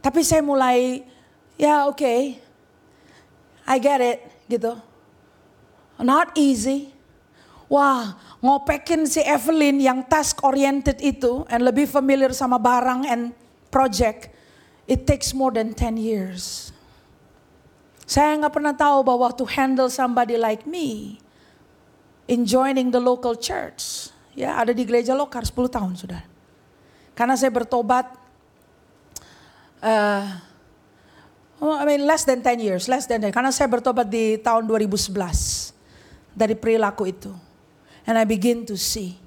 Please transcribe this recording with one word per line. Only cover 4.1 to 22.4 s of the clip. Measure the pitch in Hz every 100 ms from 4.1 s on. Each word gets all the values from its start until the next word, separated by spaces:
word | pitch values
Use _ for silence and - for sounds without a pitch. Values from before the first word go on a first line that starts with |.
| 240 - _ -
gitu. | 233 226 226 - _ _ _ _ _ _ _ _ _ _ -
Not | 247 285 330 311
easy. | 285 247 233 277 285 _ _ _ _ _ _ - _
Wah, | 285 277 262 220 180 - -
ngopekin | 247 277 277 294 - 330 302
si | 320
Evelyn | 277 294 262 320 285 277
yang | 262 254
task | 254 311 277 -
oriented | 277 269 277 277 277 269
itu, | 285 277 254 254 -
and | 233
lebih | 247 240 285
familiar | 285 269 269 262 254
sama | 254 247
barang | 233 247 254 254 277
and | 240 240 - _ _ _
project, | 269 262 190 233 214 - - _ _ _ _
it | - 254 262
takes | 285 -
more | 262 262
than | 226 220
ten | 214 233 226
years. | 220 214 190 180 - - - - _ _ _ _ _ _ _ _ _ _ _ _
Saya | - - 294 302
nggak | 302
pernah | 294 294 269
tahu | 294 277
bahwa | 269 247 247
to | 247 247
handle | - 269 262 254
somebody | 254 254 247 233 233
like | 226 214 294
me | 349 294 214 208 208 _ _ _ _ _ _ _ _ _ _ -
in | 247